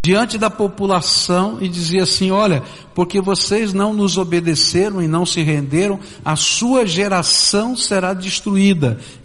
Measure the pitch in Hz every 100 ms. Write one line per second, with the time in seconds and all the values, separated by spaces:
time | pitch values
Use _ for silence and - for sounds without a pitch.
0 | 170 196 226 226 214 214 202 - 196 185
1 | - - - 180 196 226 190 175 165 185
2 | 180 - 190 196 214 151 - - - -
3 | 175 202 190 190 - 208 214 190 208 214
4 | 202 170 175 170 170 147 - 165 208 190
5 | 160 165 175 170 156 151 135 151 202 196
6 | - - 151 151 - - 240 254 214 165
7 | 202 185 - - - 202 226 247 - 196
8 | 185 190 190 - 214 196 196 185 135 113
9 | - -